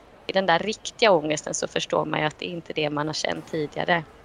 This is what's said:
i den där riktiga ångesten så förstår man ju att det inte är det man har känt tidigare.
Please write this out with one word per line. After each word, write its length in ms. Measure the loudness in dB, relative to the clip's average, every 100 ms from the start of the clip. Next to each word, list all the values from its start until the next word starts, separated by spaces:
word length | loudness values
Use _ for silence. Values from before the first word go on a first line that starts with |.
| -20 -20 -2
i 40 |
den 140 | 0
där 140 | 4 2
riktiga 520 | 2 -6 -8 2 6
ångesten 420 | 6 4 -2 -4
så 140 | -4 -4
förstår 380 | -4 0 0
man 140 | 0 0
ju 60 |
att 140 | -2 -4
det 60 |
inte 260 | -8 -8 -8
är 40 |
det 140 | -4 -2
man 180 | -2 -4
har 60 |
känt 340 | -4 -4 -6 -6
tidigare. 560 | -6 -4 -2 2 2 0 -18